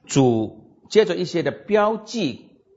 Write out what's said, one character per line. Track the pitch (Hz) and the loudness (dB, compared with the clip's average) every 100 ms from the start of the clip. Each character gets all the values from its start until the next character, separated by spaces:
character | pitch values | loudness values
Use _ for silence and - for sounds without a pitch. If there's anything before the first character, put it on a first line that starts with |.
| - | -2
主 | 143 127 113 107 - - _ - | 2 4 2 -4 -10 -20 _ -2
借 | 208 | 2
着 | 208 135 | 2 0
一 | 170 | -4
些 | 170 | -4
的 | 143 | -4
标 | - - 208 208 220 | -6 -2 0 0 -2
记 | - 240 151 107 - _ _ | -8 -6 -6 -6 -16 _ _